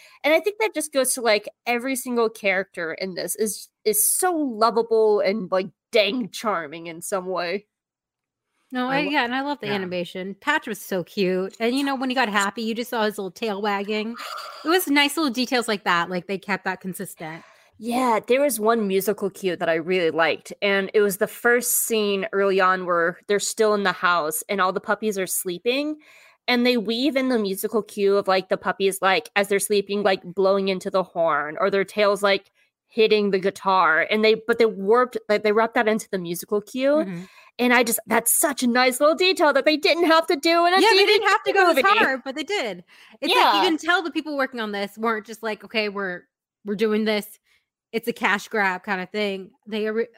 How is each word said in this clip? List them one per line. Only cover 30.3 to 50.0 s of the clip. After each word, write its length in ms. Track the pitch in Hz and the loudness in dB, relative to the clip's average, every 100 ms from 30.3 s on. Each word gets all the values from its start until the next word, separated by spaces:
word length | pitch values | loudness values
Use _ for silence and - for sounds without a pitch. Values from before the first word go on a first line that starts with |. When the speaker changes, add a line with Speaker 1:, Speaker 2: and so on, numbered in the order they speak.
| 196 190 196 196 | 0 2 2 0
Speaker 1:
into 220 | 185 196 | -4 -2
the 120 | 185 | -2
horn, 520 | 180 175 165 147 147 156 | -2 -2 0 0 -2 -2
or 120 | 190 | 0
their 140 | 196 190 | 0 -2
tails, 360 | 214 202 196 | 0 0 2
like, 300 | 202 196 - _ _ _ _ | 0 0 -4 _ _ _ _
hitting 440 | 233 220 214 202 | 0 4 4 4
the 80 | 190 | 0
guitar, 640 | 190 190 196 190 160 160 - | 0 -2 2 4 4 4 2
and 140 | 214 220 | 2 4
they, 80 | |
but 240 | 220 226 233 | 2 0 2
they 60 | 226 | 2
warped, 500 | 190 190 240 247 220 - | 2 2 2 2 -4 -2
like, 140 | 208 | 0
they 100 | 208 | 2
wrapped 220 | 214 226 247 | 2 2 0
that 120 | 214 | 0
into 220 | 214 - | 0 -4
the 60 | 190 | -8
musical 400 | 170 170 - 208 | -6 -8 -4 -6
cue, 360 | - 254 269 302 | -4 -2 2 2
Speaker 2:
Mm-hmm. 260 | 196 175 185 - - - | 0 -8 -14 -20 -16 -2
Speaker 1:
and 140 | 247 | 4
I 100 | 247 | 4
just, 160 | 233 226 - | 2 -2 0
that's 300 | 226 - - | 0 0 0
such 240 | 320 - | 0 0
a 60 | 247 | 0
nice 320 | 247 254 254 | 2 2 4
little 160 | 294 330 | 2 4
detail 380 | 370 339 302 | 2 4 2
that 100 | 269 | 4
they 140 | 285 302 | 2 2
didn't 300 | 359 330 330 | 2 2 4
have 200 | 320 330 | 4 4
to 80 | 311 | 0
do 300 | 330 339 349 | 2 4 4
in 80 | |
a 80 | 381 | 4
Speaker 2:
Yeah, 80 | 427 | 6
they 80 | 381 | 6
Speaker 1:
D 0 | |
V 80 | 403 | 6
D 60 | |
Speaker 2:
didn't 140 | 427 403 | 4 4
have 140 | 415 | 2
to 100 | 403 | 2
go 160 | 381 359 | 4 4
as 60 | 269 | 4
Speaker 1:
movie. 100 | 392 | 4
Speaker 2:
hard, 340 | 427 330 262 269 | 4 2 0 -6
but 100 | 277 | -8
they 80 | |
did. 400 | 302 403 233 180 - - - - | -4 -4 -4 -8 -14 -20 -20 -8
It's 120 | 311 | 0
like, 200 | 466 359 | 4 4
you 60 | 202 | 4
Speaker 1:
Yeah. 40 | |
Speaker 2:
can 140 | 370 311 | 2 0
tell 240 | 320 359 | 0 0
the 80 | 330 | 0
people 240 | 320 311 277 | -6 -4 -4
working 240 | 262 240 | -4 -4
on 140 | 214 | -6
this 240 | 202 202 220 | -4 -6 -4
weren't 280 | 226 214 214 | -2 -2 -6
just 160 | 214 | -10
like, 200 | 220 208 | -8 -8
"Okay, 240 | 202 220 208 | -6 -4 -4
we're, 360 | 196 190 180 - _ _ _ 202 | -4 -6 -8 -14 _ _ _ -8
we're 100 | 208 | -2
doing 300 | 220 214 214 | 0 2 0
this. 340 | 208 - - _ _ _ _ _ | -2 -4 -16 _ _ _ _ _
It's 160 | 226 233 | -6 -6
a 60 | |
cash 340 | 233 202 196 - | -2 0 0 -2
grab 360 | 220 190 180 | -2 0 -2
kinda 220 | 214 190 180 | -4 -6 -4
thing." 440 | 214 202 190 185 _ 214 | -4 -4 -4 -10 _ -8
They 220 | 220 214 | -4 -2
re-, 180 | 220 | -2